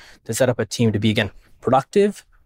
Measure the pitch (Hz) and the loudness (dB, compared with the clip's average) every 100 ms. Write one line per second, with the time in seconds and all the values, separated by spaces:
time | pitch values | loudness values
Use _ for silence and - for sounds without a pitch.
0 | - - - 113 127 120 110 - 113 104 | -20 -20 -8 -2 0 0 -4 0 0 0
1 | 110 107 101 - _ _ - 131 - 202 | 0 0 -4 -8 _ _ 0 0 0 0
2 | 208 - _ _ | 0 -2 _ _